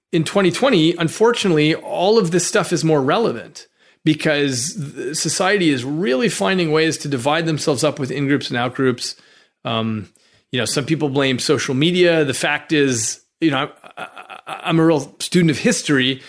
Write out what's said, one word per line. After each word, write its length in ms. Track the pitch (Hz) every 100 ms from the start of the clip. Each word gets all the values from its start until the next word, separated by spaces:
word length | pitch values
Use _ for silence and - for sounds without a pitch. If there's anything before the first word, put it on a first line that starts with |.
| _
in 120 | 175
twenty 280 | 151 202 185
twenty, 420 | 175 269 196 160 170
unfortunately, 800 | 165 - 226 233 196 156 151 160
all 420 | - 160 185 226
of 140 | 175
this 160 | 175 175
stuff 240 | 214 170
is 120 | 160
more 180 | 160 151
relevant 640 | 131 185 226 117 90 - - _ _ _
because 720 | 156 151 160 143 143 123 143 208 143 135
th-, 220 | 131 156
society 520 | 160 - 185 208 165
is 140 | 131
really 460 | 127 156 214 254 226
finding 420 | - 196 190 165
ways 260 | 156 160 156
to 80 | 147
divide 400 | 139 127 160 165
themselves 360 | 151 - 131
up 140 | 151 -
with 140 | 127
in-groups 380 | 135 139 139 -
and 80 | 123
out-groups. 580 | 123 123 131 123 - - _ _ _ _
Um, 440 | 127 113 110 107 92 _ _ _ _
you 80 | 127
know, 60 | 110
some 200 | 151 127
people 240 | 156 147
blame 300 | 135 135 123
social 340 | - 135 -
media. 500 | 131 165 180 175 165
The 120 | 143 120
fact 360 | 160 147 -
is, 500 | 156 139 120 110 - _ -
you 80 | 160
know, 220 | 135 143 - - -
I, 100 | - - - - -
I, 140 | - 175
I'm 140 | 165
a 60 | 160
real 300 | 151 139 -
student 300 | - 180 165
of 80 | 127
history, 640 | 240 - - 139 127 131